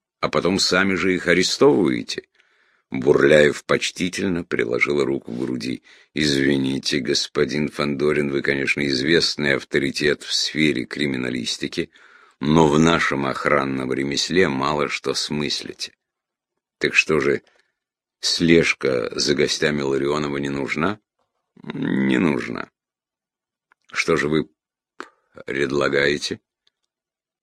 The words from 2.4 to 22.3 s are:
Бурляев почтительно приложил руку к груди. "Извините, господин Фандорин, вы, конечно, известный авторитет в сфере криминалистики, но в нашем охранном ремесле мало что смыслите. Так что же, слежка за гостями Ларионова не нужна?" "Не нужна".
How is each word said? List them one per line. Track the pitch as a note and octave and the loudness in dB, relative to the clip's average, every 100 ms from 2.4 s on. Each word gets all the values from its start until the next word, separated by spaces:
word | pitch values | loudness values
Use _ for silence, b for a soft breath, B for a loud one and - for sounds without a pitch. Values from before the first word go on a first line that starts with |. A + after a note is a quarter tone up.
| _ _ _ _ - | _ _ _ _ -10
Бурляев | - C2 C#2+ C#2 D2+ D2 C2 | -2 2 4 6 6 6 2
почтительно | - C#2+ - - F2+ - G2 F2 | -2 -2 -2 -4 -6 -4 -4 -4
приложил | - B1 A1+ B1 - D2 | -4 -4 -2 -2 0 0
руку | C2 C2+ - | 0 -2 -6
к | A#1+ | -8
груди. | B1+ B1+ B1+ A#1 b b b | -6 -6 -6 -8 b b b
"Извините, | D2 D2+ C#2 C2+ C#2 C2+ C2+ - D2+ | -2 0 2 2 2 0 -4 -2 -2
господин | B1+ C#2 - C#2+ C#2+ C#2+ D2 | 0 -2 -2 -2 -2 0 -4
Фандорин, | - D2 C#2 D2 D2 C#2+ | -2 -4 0 0 0 0
вы, | C#2 | -2
конечно, | C2+ C#2 C2+ - C#2+ | -2 -2 -2 -2 -2
известный | C2 C#2+ E2 - - D2 | -2 2 2 2 0 0
авторитет | C2 - D2 C#2 - D2 C#2+ | 0 0 -2 0 0 0 -2
в | - | -2
сфере | - - D2 D2+ B1 | -4 -2 0 0 0
криминалистики, | A#1+ - D2 C2 B1 B1 A1+ - C#2+ - - b b b b b | -4 -4 -4 -2 -4 -4 -6 -6 -6 -6 -8 b b b b b
но | C#2+ D#2+ D#2 | 2 6 6
в | D2 | 6
нашем | E2 E2 - C#2 | 4 2 0 -2
охранном | C2+ B1+ C#2+ C#2+ C2+ C2 C2 | -4 -2 0 0 0 -4 -4
ремесле | C2 C#2 C#2 - E2+ F2 | -4 -4 -4 0 2 2
мало | C2 C#2 D2+ C2+ | 2 -2 -2 -2
что | - C2+ | -4 -4
смыслите. | C2+ - D2 C#2+ - - - - _ _ _ _ _ _ _ _ - | -4 -2 -4 -4 -4 -8 -12 -14 _ _ _ _ _ _ _ _ -6
Так | D2 | -2
что | - - D#2 | 0 2 2
же, | C2+ C2+ - _ _ _ _ _ _ _ | 2 -2 -4 _ _ _ _ _ _ _
слежка | - - E2+ E2 D#2 - C2+ B1 G#1 - | -4 2 6 6 6 0 0 -2 -2 -4
за | C2+ | 0
гостями | C#2 D2 - D#2 D2 | 0 0 0 -2 0
Ларионова | C#2 C#2 C#2 D2 D2 C#2+ | -2 0 0 -2 -2 -4
не | C#2+ | -4
нужна?" | C#2 B1+ C2+ F2 G#2+ _ _ _ _ _ _ | -4 -4 -2 -2 -2 _ _ _ _ _ _
"Не | - - E2 - C2 B1+ | -12 -6 -2 0 0 2
нужна". | F2 | 2